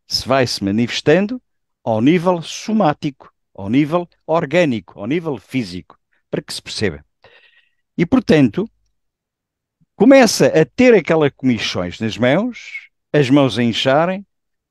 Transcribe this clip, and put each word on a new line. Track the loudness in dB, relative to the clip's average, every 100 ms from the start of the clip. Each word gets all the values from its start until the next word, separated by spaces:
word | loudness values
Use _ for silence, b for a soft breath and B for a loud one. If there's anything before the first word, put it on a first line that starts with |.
| _
Se | -10 -2
vai-se | 0 0 -4
manifestando | -4 -2 -4 -2 0 0 0 -8 -16 _ _ _
ao | -6 0
nível | 0 0 0 -4
somático, | -6 -12 -6 -2 -2 -2 -8 -10 -18 _ _
ao | -14 -4
nível | -2 0 -4 -6 _ -6
orgânico, | -4 -2 0 0 -2 -8 -12
ao | -6
nível | -6 -6 -10
físico, | -8 -8 -8 -10 -16 _ _ _ _
para | -10
que | -10
se | -14
perceba. | -14 -6 -6 -6 -14 _ b b b b b b _ -6
E, |
portanto, | 0 0 2 4 2 0 -8 _ _ _ _ _ _ _ _ _ _ _ _
começa | 2 6 6 6 4 2
a | 2
ter | 0 4 4
aquelas | 4 4 0 0 0
comichões | -2 -2 -2 -6 -6 -6
nas | -6 -2
mãos, | 0 0 -2 -8 -16 -20 -20 _ _
as | 0 2
mãos | 4 2 0
a |
incharem, | -2 0 0 0 0 -4 -12 _ _ _ _